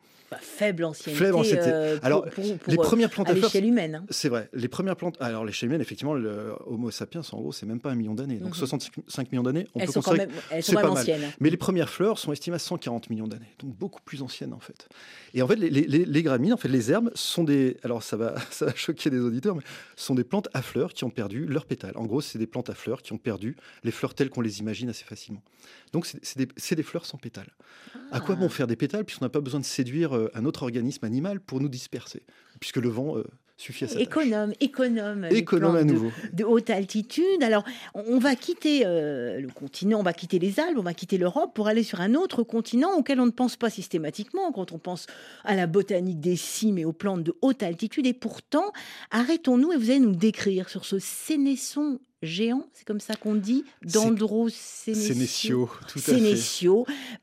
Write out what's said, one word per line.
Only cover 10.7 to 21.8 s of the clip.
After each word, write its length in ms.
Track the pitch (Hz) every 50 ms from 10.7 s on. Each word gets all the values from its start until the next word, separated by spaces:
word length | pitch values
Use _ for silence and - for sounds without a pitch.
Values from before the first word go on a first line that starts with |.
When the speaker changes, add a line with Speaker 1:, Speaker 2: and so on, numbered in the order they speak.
Speaker 2:
c'est 20 | -
Speaker 1:
vraiment 140 | 208 180 151
Speaker 2:
pas 40 | -
mal. 60 | 135 120
Speaker 1:
anciennes, 200 | 135 160 151 147
hein. 80 | 147 - -
Speaker 2:
Mais 80 | 135 156
les 80 | 175 175
premières 320 | - 196 185 175 147 -
fleurs 280 | - - 180 220 214 -
sont 140 | - 151
estimées 240 | 147 - - 170 170
à 40 | 156
cent 180 | - - 180 160
quarante 320 | - 131 120 113 - -
millions 180 | 117 110 110 110
d'années, 240 | 107 110 113 - _ -
donc 160 | 135 139 110
beaucoup 260 | 95 190 196 - - -
plus 180 | - 151 135
anciennes, 320 | 139 127 - - 139 131 110
en 60 | 117
fait. 280 | - - - - - - - - - - - - - - -
Et 80 | 127
en 60 | 127 123
fait, 80 | 214 220
les, 120 | 180 -
les, 120 | - 139 160
les, 200 | 147 139 165 180
les 180 | - 139 156 165
gramines, 300 | 147 135 117 139 208 247
en 40 | -
fait, 120 | - 127
les 220 | 135 127 107 120
herbes, 200 | 165 220 233 233 -
sont 280 | - - - - 180 170
des, 340 | 147 143 139 131 131 - - -
alors 180 | 123 120 113 -
ça 120 | - -
va, 200 | 104 113 113 -
<laughs> 160 | - - -
ça 140 | - - 156 143
va 80 | 127
choquer 340 | - - - 156 - - 156
des 100 | 131 127
auditeurs, 360 | 120 120 113 131 131 208 185
mais 80 | 147 - - - - - - - -
ce 80 | -
sont 100 | - 135
des 80 | 127 123
plantes 240 | - - 208 - - -
à 80 | 135
fleurs 320 | 123 - - 123 151 - -
qui 100 | - 139
ont 60 | 117
perdu 360 | - - 104 98 101 131 160
leurs 200 | 151 131 160 -
pétales. 280 | - 127 -